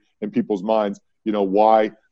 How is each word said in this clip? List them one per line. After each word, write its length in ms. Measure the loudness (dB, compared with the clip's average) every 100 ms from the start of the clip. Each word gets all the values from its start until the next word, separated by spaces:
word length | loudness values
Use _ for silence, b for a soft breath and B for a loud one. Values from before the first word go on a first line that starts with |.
| _ -12
in 120 | -8
people's 320 | -6 -4 -4
minds, 360 | -2 -2 -2 -6 _ _
you 80 | -6
know, 120 | -4
why 480 | 0 2 4 4 0 -6 _